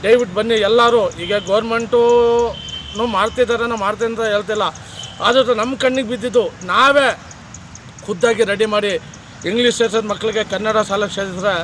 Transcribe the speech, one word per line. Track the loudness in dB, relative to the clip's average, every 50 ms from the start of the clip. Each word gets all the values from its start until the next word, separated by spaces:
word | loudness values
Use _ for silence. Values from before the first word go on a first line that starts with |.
| 4
ದಯವಿಟ್ಟು | 4 4 4 4 0 -2
ಬನ್ನಿ | -4 0 0 0
ಎಲ್ಲರೂ. | 2 2 2 4 4 4 6 4 4 2 2
ಈಗ | -2 -6 -4 -2 -2 -2 0 2
ಗೌರ್ಮೆಂಟೂ | 0 0 0 0 -2 -2 -2 0 2 4 4 6 6 6 4 4 2 2 0 -2 -4 -8 -12 -14 -14 -14 -14 -12 -6 -4 -4
ಮಾಡ್ತಿದ್ದಾರೆ, | -2 0 0 0 0 2 0 0 0 2 -2 -2 -4
ನಾವು | -4 -2
ಮಾಡ್ತೀನಿ | -2 -2 -2 -2 -4 -4
ಅಂತ | -2 -2
ಹೇಳ್ತಿಲ್ಲ, | -2 0 0 -2 -2 -2 -2 -2 -2 -4 -4 -8 -18 -18 -16 -16 -16 -16 -12 -4
ಆದರೂ | 0 2 4 4 4 2 2
ನಮ್ಮ | 0 0 -4 -2
ಕಣ್ಣಿಗೆ | 0 0 0 0 0 -2 -4
ಬಿದ್ದಿದ್ದು | -6 -6 -6 0 2 2 2 2 -4 -10 -6
ನಾವೇ | -2 2 4 4 6 6 4 4 2 0 -2 -8 -20 -20 -20 -20 -18 -20 -20 -18 -18 -20 -20 -20 -20 -20 -18 -8
ಖುದ್ದಾಗಿ | -8 -6 0 2 0 2 2 2
ರೆಡಿ | 0 2 -2 0
ಮಾಡಿ | 0 0 0 0 0 -2 -4 -6 -8 -20 -20 -20 -20 -20 -10 -6
ಇಂಗ್ಲೀಷ್ | -4 0 2 2 2 2 2
ಸೇರ್ಸೋದು | 0 0 0 -2 -2 -2
ಮಕ್ಕಳಿಗೆ | -6 -4 -4 -4 -2 -2 -4
ಕನ್ನಡ | -4 -4 -4 -2 0 0 0 0 0
ಶಾಲೆಗೆ | 0 -2 -2 -2 -4
ಸೇರಿಸಿದ್ರೆ | -6 -6 -6 -6 -4 -2 -2 -2 -2